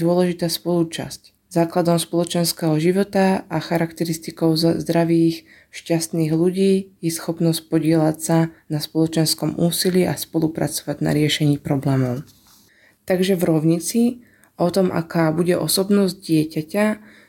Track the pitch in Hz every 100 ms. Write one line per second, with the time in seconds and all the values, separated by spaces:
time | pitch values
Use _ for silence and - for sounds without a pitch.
0 | 165 175 180 175 170 165 165 175 165 -
1 | 139 - - _ _ 170 165 180 170 170
2 | 165 170 170 175 170 - 165 151 165 185
3 | 202 196 190 190 - 160 - 170 165 -
4 | 170 160 - - 165 160 165 165 151 170
5 | 165 165 165 165 - - _ - - 165
6 | 165 170 156 160 180 185 196 190 196 _
7 | 165 165 - 165 170 160 - 165 156 165
8 | 156 156 - 165 165 - _ 151 - 160
9 | 160 160 160 - 156 - 170 170 185 180
10 | 175 135 - 165 160 - 147 - - 147
11 | 151 147 147 - 151 143 - 139 139 135
12 | 127 123 - _ _ _ _ _ _ _
13 | - 185 185 185 175 160 160 170 - 233
14 | 233 240 - _ _ - 175 185 185 170
15 | 165 170 160 156 175 175 160 - 196 202
16 | 190 180 - 156 156 156 156 202 214 214
17 | - -